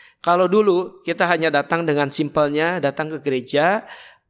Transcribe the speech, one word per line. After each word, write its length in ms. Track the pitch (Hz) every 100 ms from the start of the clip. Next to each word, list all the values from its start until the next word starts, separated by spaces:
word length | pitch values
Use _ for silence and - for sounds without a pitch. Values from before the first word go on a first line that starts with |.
| - _
Kalau 240 | 170 175 180
dulu 560 | 214 208 180 180 -
kita 240 | - 170 175
hanya 240 | 165 160
datang 320 | 147 143 170
dengan 240 | 165 143 139
simpelnya, 720 | - 147 151 147 147 165 180
datang 320 | 139 139 156
ke 80 | 156
gereja, 640 | 143 131 123 143 160 208 - - - _